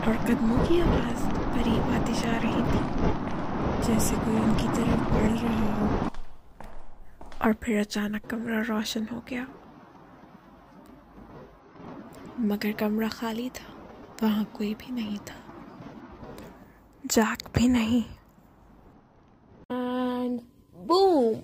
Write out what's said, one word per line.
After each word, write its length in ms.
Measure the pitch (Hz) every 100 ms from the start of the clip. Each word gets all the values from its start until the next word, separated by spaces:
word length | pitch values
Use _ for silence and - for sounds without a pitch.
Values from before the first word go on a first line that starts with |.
| 226
और 80 | 220
कदमों 520 | 214 233 220 247 -
की 120 | 339
आवाज़ 440 | 339 262 240 233 - - -
करीब 280 | 262 226 233
आती 300 | - - -
जा 240 | 226 233 233
रही 260 | 226 185
थी, 460 | 240 - - - - - - - - - - - -
जैसे 280 | 220 - 214
कोई 180 | 226
उनकी 300 | 220 220 214
तरफ 460 | - - 233 226 -
बढ़ 260 | 214 220 226
रहा 360 | 233 220 214
हो। 360 | 214 - - - - - - - - - - - - - - - -
और 80 | 233
फिर 280 | 220 - 208
अचानक 460 | 208 208 208 208 -
कमरा 360 | 226 233 220
रोशन 460 | 226 214 220 226 220
हो 100 | 233 -
गया, 180 | 247 262 - - - - - - - - - - - - - - - - - - - - - - - - - - - - -
मगर 320 | 220 208 214
कमरा 360 | 214 214 214 220
खाली 420 | - 233 220 247
था, 240 | - - - - - - -
वहाँ 220 | 220 214
कोई 300 | 208 - 208
भी 180 | 214 -
नहीं 260 | 247 214 208
था, 180 | - - - - - - - - - - - - - - - - - - 262
जैक 320 | - 214 233 - -
भी 100 | 240
नहीं। 360 | 247 220 247 214 - - - - - - - - - _ _ _ _ - - -
And 680 | 247 247 254 254 247 247 240 - _ _ 170 180
boom! 480 | 349 392 320 233 220